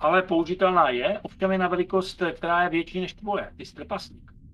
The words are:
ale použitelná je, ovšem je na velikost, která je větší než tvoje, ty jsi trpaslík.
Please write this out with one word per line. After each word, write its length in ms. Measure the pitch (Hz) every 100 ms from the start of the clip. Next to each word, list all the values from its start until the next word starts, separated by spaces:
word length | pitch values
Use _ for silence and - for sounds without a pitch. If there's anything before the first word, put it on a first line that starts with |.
ale 220 | 151 185
použitelná 680 | 185 165 160 180 190 175 143
je, 320 | 123 147 208
ovšem 300 | - - 190
je 60 | 190
na 100 | 175
velikost, 540 | 180 180 190 185 - 170
která 280 | 160 170 170
je 60 | 175
větší 320 | 165 165 185
než 140 | 185
tvoje, 380 | - 208 190 - -
ty 100 | -
jsi 80 |
trpaslík. 580 | - 147 196 - - - - -